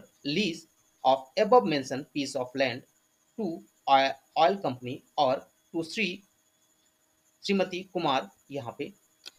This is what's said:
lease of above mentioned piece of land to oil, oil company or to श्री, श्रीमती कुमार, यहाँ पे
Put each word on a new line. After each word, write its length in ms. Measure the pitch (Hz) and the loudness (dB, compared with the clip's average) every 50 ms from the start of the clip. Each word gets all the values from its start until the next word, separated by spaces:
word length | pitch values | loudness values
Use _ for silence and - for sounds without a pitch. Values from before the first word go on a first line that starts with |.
| - - _ _ - | -6 -10 _ _ -6
lease 340 | 143 147 185 214 175 - - - _ _ _ _ _ _ _ - | -4 -2 0 0 -2 -4 -6 -12 _ _ _ _ _ _ _ 2
of 160 | 131 135 139 - - - | 4 4 2 0 -2 -2
above 280 | 190 214 202 247 247 202 | 0 4 6 6 6 6
mentioned 400 | 170 151 139 127 - 135 131 151 - - | 4 0 -2 -2 -4 -6 -8 -8 -8 -6
piece 220 | 147 139 123 - | -6 -6 -4 -4
of 200 | 131 123 - - | -6 -6 -4 -2
land 260 | 135 135 127 117 139 - _ _ _ _ _ _ _ _ _ _ - | 0 0 0 -2 -6 -12 _ _ _ _ _ _ _ _ _ _ -6
to 80 | 220 170 165 - - _ _ _ _ | -6 -6 -6 -8 -12 _ _ _ _
oil, 240 | - 139 135 135 135 - - _ _ - | 4 6 6 6 4 0 -6 _ _ 2
oil 200 | 147 160 175 202 196 | 4 4 4 4 0
company 360 | 190 143 127 123 123 123 135 - - _ _ | -4 -6 -6 -6 -8 -10 -10 -10 -14 _ _
or 180 | - 143 127 135 143 - - _ _ _ _ - | 0 2 2 0 -2 -4 -12 _ _ _ _ -8
to 100 | 165 160 | -8 -6
श्री, 220 | - - 185 185 175 180 196 - _ _ _ _ _ _ _ _ _ _ _ _ _ _ _ _ _ _ _ _ _ _ _ - | -6 -4 -4 -4 -4 -4 -8 -14 _ _ _ _ _ _ _ _ _ _ _ _ _ _ _ _ _ _ _ _ _ _ _ -4
श्रीमती 380 | - 202 190 180 - 180 170 190 - - | -2 0 0 0 -2 -6 -10 -10 -8 -6
कुमार, 360 | 180 170 147 131 135 196 - _ _ _ - | -4 0 0 0 0 -2 -6 _ _ _ -14
यहाँ 240 | 139 139 120 117 110 | -12 -10 -10 -10 -10
पे 140 | - 147 - - _ _ _ _ _ - - - | -10 -10 -12 -12 _ _ _ _ _ -20 -20 -20